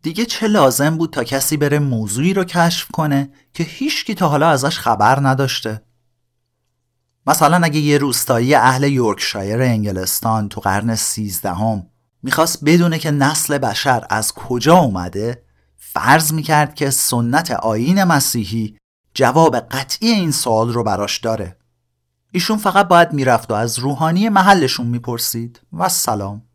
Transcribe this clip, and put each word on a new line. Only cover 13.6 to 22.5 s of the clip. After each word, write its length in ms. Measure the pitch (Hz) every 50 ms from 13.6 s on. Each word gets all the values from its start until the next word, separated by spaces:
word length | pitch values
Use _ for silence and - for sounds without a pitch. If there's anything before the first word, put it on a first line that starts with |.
| 131 117 101 - - 143 127 117 - -
از 220 | - 110 107 -
کجا 440 | - - - - 123 123 - 147 170
اومده، 680 | 185 165 123 98 90 87 90 90 98 107 117 123 - _ _ _ _ _ _ _
فرض 560 | _ - - - - 85 117 139 160 156 151
می‌کرد 420 | 156 160 143 156 160 151 151 143 -
که 160 | - 147 139
سنت 600 | 131 - - - - 120 117 117 127 156 170 165
آیین 540 | 123 - - 113 110 110 120 147 185 202 190
مسیحی 720 | 175 165 139 135 - - 120 104 95 107 117 110 104 107 _ _ _ _ _ _ _ _
جواب 420 | - 135 120 127 156 165 160 123
قطعی 520 | 120 - - 135 131 135 - - - 220 226
این 220 | 233 208 175 160
سوال 420 | 143 - - 127 113 110 113 120
رو 120 | 113 120 113
براش 340 | 104 98 92 101 98 - -
داره. 380 | - 113 113 110 98 87 92 _ _ _ _ _ _ _ _ _ _ _ _ _ _ _
ایشون 260 | - 185 175 -